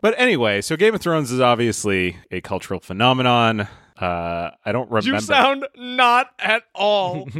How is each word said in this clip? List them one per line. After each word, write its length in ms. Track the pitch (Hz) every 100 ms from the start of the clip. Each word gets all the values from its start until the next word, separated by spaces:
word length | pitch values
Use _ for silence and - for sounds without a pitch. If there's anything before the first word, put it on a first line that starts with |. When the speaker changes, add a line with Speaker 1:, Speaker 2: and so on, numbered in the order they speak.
Speaker 1:
But 140 | 214 226
anyway, 440 | 254 147 110 101
so 140 | - 160
Game 200 | 214 208
of 60 |
Thrones 300 | 175 160 123
is 100 | 127
obviously 760 | 123 117 117 101 104 95 90 85 -
a 100 | 90
cultural 380 | - 95 - 95
phenomenon. 880 | - 95 123 127 123 120 113 110 101 - _ -
Uh, 520 | 90 85 85 85 85 -
I 80 | 104
don't 180 | 120 117
remember. 200 | 113 240
Speaker 2:
You 100 | 107
sound 480 | - 285 269 277 277 247
not 520 | 247 254 247 240 262 -
at 240 | 196 226 _
all 540 | - 208 208 185 180 - 147